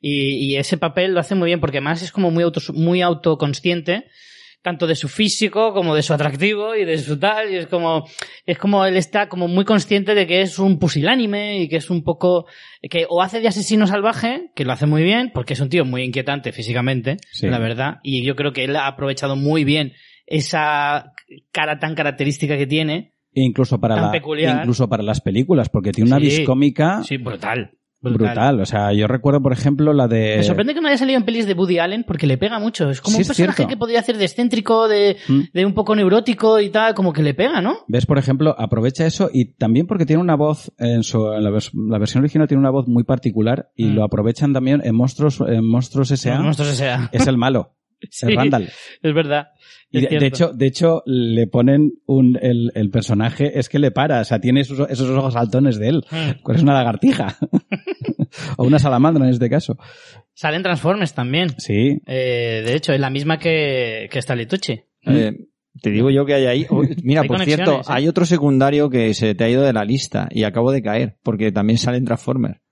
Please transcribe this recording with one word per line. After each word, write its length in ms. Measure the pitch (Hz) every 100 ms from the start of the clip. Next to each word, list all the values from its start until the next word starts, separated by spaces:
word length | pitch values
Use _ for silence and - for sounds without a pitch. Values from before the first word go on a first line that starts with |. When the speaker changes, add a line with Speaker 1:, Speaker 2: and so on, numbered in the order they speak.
Speaker 1:
Y, 340 | 147 143 139 139 139
y 40 | 139
ese 200 | 139 175
papel 360 | 170 185 185
lo 60 | 180
hace 160 | 165 196
muy 100 | 170
bien 120 | 175
porque 180 | 147 139
además 240 | 143 165
es 100 | 180
como 180 | - 180
muy 120 | 165
auto-, 300 | 170 160 -
muy 280 | - 165 180
autoconsciente, 1040 | 175 165 170 156 147 135 180 175 156 185 - _ - - - _
tanto 240 | - 170 170
de 80 | 160
su 140 | 143
físico 640 | - 214 - 214 196 220
como 200 | 196 175 151
de 60 |
su 100 | 143
atractivo 600 | 151 147 135 190 214 214 226
y 100 | 180
de 120 | 160
su 220 | 135 147
tal, 320 | 196 214 220
y 40 | 185
es 100 | 170
como, 380 | 180 165 160 156 - - - -
es 120 | 170
como 280 | 202 202 190
él 100 | 185
está 320 | 170 208 208
como 220 | 180 175
muy 160 | 180 196
consciente 480 | 214 - 202 196 208
de 100 | 175
que 160 | 180
es 160 | 190 165
un 200 | 196 175
pusilánime 800 | 160 151 156 262 220 208 208 202
y 60 | 165
que 100 | 156
es 120 | 147
un 120 | 180
poco, 420 | 156 165 180 180 170 - - - 143
que 160 | 170 165
o 120 | 175
hace 200 | 185 226
de 80 | 226
asesino 380 | 190 202 214 202
salvaje, 640 | 202 208 214 226 269 359 -
que 80 |
lo 80 | 131
hace 140 | 127 147
muy 180 | 151
bien, 280 | 165 226 254
porque 200 | - 123
es 60 | 135
un 80 | 139
tío 140 | 175
muy 200 | 131 127
inquietante 500 | 127 127 131 143 -
físicamente, 640 | - 113 120 123 135 117 175 -
Speaker 2:
Sí. 160 | - -
Speaker 1:
la 120 | 123
verdad, 360 | 113 117 135 -
y 200 | 143 131 123
yo 100 | 135
creo 160 | 143
que 100 | 135 131
él 100 | 147
ha 100 | 139
aprovechado 480 | 135 139 131 139 139
muy 280 | 143 160 139
bien 280 | 151 139 _ - _ -
esa 880 | 156 135 165 151 147 143 147 - - _ 135 _
cara 280 | - 151 151
tan 160 | 156 156
característica 640 | 147 135 143 147 147 147
que 100 | 139
tiene. 460 | 151 156 156 - _ _
Speaker 2:
E 80 | -
incluso 380 | 131 113 127 113
para 140 | 113 110
Speaker 1:
Tan 100 | 104
Speaker 2:
la, 60 |
Speaker 1:
peculiar. 460 | 165 151 151 160 151
Speaker 2:
incluso 280 | 120 120 123
para 160 | 107
las 160 | 104 107
películas, 460 | - 98 135 170 113
porque 220 | 113 98
tiene 180 | 98 110
una 100 | 139
Speaker 1:
Sí. 60 | 147
Speaker 2:
vis 140 | 151
cómica 640 | 143 131 143 127 156 202
Speaker 1:
Sí, 140 | - 135
brutal. 540 | 123 104 104 120 104 _ _ _
Speaker 2:
brutal. 260 | 127 110 107 117
Speaker 1:
Brutal. 240 | 127 127
Speaker 2:
O 60 | 95
sea, 260 | 107 101
yo 140 | 104 107
recuerdo, 340 | 127 143 143
por 120 | 135
ejemplo, 400 | 123 135 139 151
la 140 | 147 123
de 260 | 113 110 107
Speaker 1:
Me 60 |
sorprende 300 | 104 - 220
que 80 | 302
no 60 | 311
haya 80 | 277
salido 200 | 262 262
en 60 |
pelis 240 | 220 233 214
de 60 |
Woody 260 | 180 185 175
Allen 240 | 170 214 240
porque 220 | 165 151
le 100 | 131
pega 220 | 202 220
mucho. 300 | 214 - 147
Es 100 | 135
como 140 | -
Speaker 2:
Sí, 60 | 214
Speaker 1:
un 20 |
Speaker 2:
es 60 | 180
Speaker 1:
personaje 260 | 277 180 -
Speaker 2:
cierto. 120 | -
Speaker 1:
que 80 | 247
podría 240 | 226 233
ser 160 | 226 220
de 80 | 190
excéntrico, 600 | - 240 226 196 226 220
de, 260 | 208 202 196 -
Speaker 2:
Mm. 120 | 139 156
Speaker 1:
de 120 | 170 196
un 80 |
poco 220 | 202 208 214
neurótico 640 | 190 208 233 208 220 220
y 100 | 208
tal, 260 | 214 220 214
como 180 | 185
que 100 | 151
le 100 | 151
pega, 280 | 131 220 320
¿no? 160 | 117 392 -
Speaker 2:
¿Ves? 180 | 113 123
Por 120 | 143
ejemplo, 380 | 131 131 151 -
aprovecha 460 | 110 110 117 135 165
eso 240 | - 196
y 200 | 131 120 _
también 320 | 113 117 175
porque 180 | 202 147
tiene 160 | 156
una 140 | 175 151
voz, 360 | 151 156 - _
en 240 | 120 117
su, 280 | 107 113 107
en 120 | 107 107
la 40 |
vers-, 220 | 107 - - 107
la 80 | 110
versión 260 | 104 131
original 240 | 147 156 151
tiene 120 | 139
una 120 | 135
voz 160 | 135 123
muy 140 | 120 120
particular 640 | 131 123 110 107 135 - -
y 100 | 110
Speaker 1:
Mm. 100 | 104
Speaker 2:
lo 80 |
aprovechan 480 | 107 107 107 117 147
también 300 | 139 127 143
en 120 | - 113
Monstruos, 440 | 127 - 147 135 -
en 200 | 113 110
Monstruos 460 | 117 127 135 127
S 180 | 135 -
A. 60 | 123
Speaker 1:
En 60 |
Monstruos 280 | 143 151 147
S 160 | 135 135
A. 200 | 123 117
Speaker 2:
Es 120 | 120 135
el 100 | 127
malo. 380 | 123 127 - _
Speaker 1:
<laughs> 100 | _ _ -
Sí, 140 | - 120
Speaker 2:
Es 80 | 208
Randall. 280 | 139 135 87 - - -
Speaker 1:
es 120 | 160
verdad. 340 | 151 151 147 147 _ _ - _
Speaker 2:
Y 100 | 131
Speaker 1:
Es 40 |
Speaker 2:
de, 60 | 131
de 100 | 151
Speaker 1:
cierto. 60 | 139
Speaker 2:
hecho, 280 | 131 170
de 120 | 123 135
hecho, 380 | 131 165 165 -
le 420 | 127 117 113 113
ponen 460 | 127 123 139 151 - -
un, 320 | 135 127 123
el, 280 | 127 120 117 -
el 140 | 104
personaje, 680 | 113 104 104 113 143 143 -
es 120 | 123
que 100 | 143
le 120 | 143
para, 280 | - 147 127
o 40 | 110
sea, 160 | 117
tiene 180 | 123 131
esos, 300 | 131 135 143
esos 200 | 127 127
ojos 240 | 135 135 117
saltones 440 | 117 123 139 110
de 80 | 107
él. 160 | 156 -
Speaker 1:
Mm. 400 | 160 156 - -
Speaker 2:
Es 100 | 123
una 120 | 143
lagartija. 640 | 139 120 110 262 262 101 -
<laughs> 380 | - - - - - 370 427 320 - - 156 143
O 60 | 127
una 140 | 147
salamandra 440 | 139 123 147 160 131
en 60 |
este 180 | 123 123
caso. 280 | 139 - - - - - - _
Speaker 1:
Salen 300 | _ 156 156
Transformers 500 | 190 165 143 202 170
también. 360 | - 123 147 180 127
Speaker 2:
Sí. 400 | - 104 127 143 -
Speaker 1:
Eh, 580 | 131 127 120 117 113 110
de 100 | 139
hecho, 180 | 156
es 60 | 139
la 100 | 135
misma 280 | 135 143 160
que, 720 | 170 160 147 131 120 110 104
que 80 | 135
Stanley 280 | - 123 117
Tucci. 340 | 190 - 113 _ _ -
Speaker 3:
Eh, 280 | 139 110 - - _ _ -
te 80 | -
digo 180 | 104 127
yo 160 | 135 139
que 80 |
hay 120 | 143 131
ahí. 180 | 123 151
Uy, 260 | - 139 147
mira, 180 | 131 151
Speaker 1:
Hay 60 | 139
Speaker 3:
por 120 | 190
cierto, 220 | 175 151 180
Speaker 1:
conexiones, 240 | 139 -
¿eh? 40 | 131
Speaker 3:
hay 120 | 151
otro 180 | 175 170
secundario 640 | 170 143 135 135 147 147
que 240 | 127 113
se 220 | 104 113 95
te 80 |
ha 60 | 113
ido 120 | 123
de 100 | 139
la 100 | 113 104
lista 420 | 135 - 104 95
y 120 | -
acabo 280 | 110 104 120
de 100 | 135
caer, 360 | 104 107 123 -
porque 280 | - 110 110
también 260 | 101 104 113
sale 200 | 131 123
en 80 | 123
Transformers. 540 | 117 - 131 110 - _